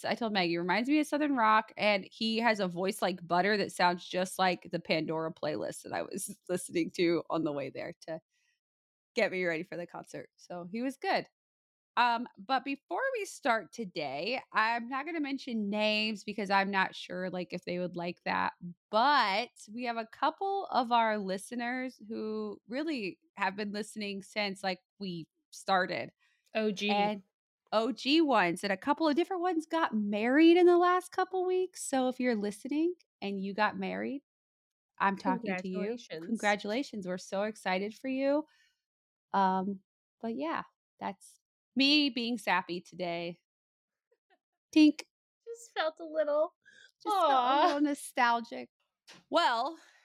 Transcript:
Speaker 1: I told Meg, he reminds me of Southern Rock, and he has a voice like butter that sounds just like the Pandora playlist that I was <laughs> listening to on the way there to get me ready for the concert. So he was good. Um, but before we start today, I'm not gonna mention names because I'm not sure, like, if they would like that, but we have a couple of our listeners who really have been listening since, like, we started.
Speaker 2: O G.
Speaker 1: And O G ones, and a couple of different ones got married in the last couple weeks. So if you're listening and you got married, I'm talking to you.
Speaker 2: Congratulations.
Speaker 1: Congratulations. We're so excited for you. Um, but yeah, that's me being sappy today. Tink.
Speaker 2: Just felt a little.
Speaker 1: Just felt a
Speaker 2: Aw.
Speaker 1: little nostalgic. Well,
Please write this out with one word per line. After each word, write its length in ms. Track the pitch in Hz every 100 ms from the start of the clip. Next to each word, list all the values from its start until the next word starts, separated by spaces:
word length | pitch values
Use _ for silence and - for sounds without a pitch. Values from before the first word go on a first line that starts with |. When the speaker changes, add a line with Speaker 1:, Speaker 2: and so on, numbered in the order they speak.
| -
Speaker 1:
I 100 | 208
told 160 | 226
Meg, 180 | 202 175
he 80 | 170
reminds 300 | 180 190 247
me 120 | 302
of 80 | 294
Southern 280 | 294 302 262
Rock, 360 | 220 214 - -
and 300 | 208 202 -
he 280 | - 226 220
has 220 | 233 208
a 80 | 185
voice 340 | 170 190 202
like 240 | 196 185 165
butter 300 | 175 190 214
that 140 | 175
sounds 360 | - 180 180 -
just 300 | 185 185 -
like 320 | 185 180 -
the 80 | 170
Pandora 540 | - 165 160 160 160
playlist 480 | - 151 139 - -
that 100 | -
I 100 | 87
was 340 | - 196 - -
<laughs> 60 | -
listening 420 | 180 - 165 160 -
to 260 | 170 165 -
on 140 | 165
the 80 | 156
way 200 | 143 135
there 220 | - 131 - -
to 120 | 160 _ _ _ _ _ _ _ _ _ -
get 160 | 196
me 120 | 185
ready 200 | 180 160
for 120 | 185 165
the 120 | 175
concert. 420 | 170 170 147 - _
So 300 | - 180 175
he 100 | 220
was 140 | 262 -
good. 280 | 392 240 - _ _ _ _ _ _ -
Um, 300 | 240 233 240 - 196
but 200 | 262 277
before 360 | 277 - 370 539 494
we 60 | 392
start 460 | - 277 226 160
today, 720 | - 202 170 147 139 190 254 -
I'm 360 | 190 220 233 233
not 160 | 269 294
gonna 160 | 330
mention 480 | 277 277 - 226 202
names 560 | 214 214 214 214 208 -
because 240 | 208 196
I'm 180 | 196 196
not 240 | 196 185
sure, 360 | - - 180 185
like, 240 | 180 180
if 100 | 180
they 160 | - 175
would 160 | 180 175
like 220 | 175 - 190
that, 260 | 185 185 - 175 - -
but 560 | 214 262 285 214 202 240 - -
we 120 | 226 240
have 100 | 226
a 100 | 220
couple 560 | - 285 - 392 392 -
of 200 | 240 240
our 260 | 240 226 214
listeners 800 | 190 190 - 240 240 254 254 - 214
who 500 | 220 220 214 214 - -
really 500 | 254 311 269 190 - _ -
have 180 | 196 196
been 160 | 208
listening 500 | 208 208 220 202 196
since, 380 | - 214 202 190
like, 180 | 190 185 _ -
we 260 | 196 170 151 _ _
started. 600 | - - 190 185 - 143 - _ _ _
Speaker 2:
O 180 | 220 214
G. 180 | 202 208
Speaker 1:
And 320 | 202 208 208 - _ _ _ -
O 220 | 214 226
G 280 | 220 254 311
ones, 420 | 302 226 175 175
and 100 | 202
a 40 | 190
couple 300 | 269 294 320
of 80 | 285
different 260 | 339 370
ones 240 | 359 330 -
got 280 | 320 330
married 640 | 214 208 208 233 277 330 349
in 80 | 349
the 120 | 349
last 340 | 359 359 -
couple 320 | - 370 370 359
weeks. 360 | 370 370 -
So 260 | - 262 254
if 100 | 254
you're 160 | 247 220
listening 580 | 208 - 254 294 339 359 _ -
and 200 | 196 196
you 120 | 196
got 240 | 196 208 190
married, 440 | 190 185 220 277 _ _ _ _ _ _ _ -
I'm 180 | 196 196
talking 380 | 190 185 202 185
to 120 | 185
you. 60 |
Speaker 2:
Congratulations. 520 | 185 202 240 - 160 175
Speaker 1:
Congratulations. 840 | 214 208 208 208 226 285 220 180
We're 100 | 185
so 260 | - 196
excited 500 | 214 214 196 185 208
for 160 | 220 262
you. 360 | 262 277 294 311 _ _ _ _ _ _ _ _
Um, 460 | 196 190 190 190 190 _ _ _ _
but 140 | 226 233
yeah, 280 | 311 302 - _ _ -
that's 420 | 196 196 - _ _ _ _ 247
me 340 | 277 294 285
being 280 | 240 233 240
sappy 420 | - 180 185 175
today. 580 | - 170 175 170 170 175 _ _ _ _ _ _ _ _ _ _ _ _ _
Tink. 260 | 311 302 - - _ _ _ 453
Speaker 2:
Just 280 | 466 - 415
felt 180 | 320 320
a 60 | 330
little. 480 | 311 294 294 339 _ _ - - _
Speaker 1:
Just 100 | 415
felt 180 | 403 311
a 40 | 269
Speaker 2:
Aw. 300 | 247 277 359
Speaker 1:
little 160 | 285
nostalgic. 880 | 294 285 - - 240 233 226 254 240 _ _ _ - - -
Well, 460 | 302 320 233 269 330 - _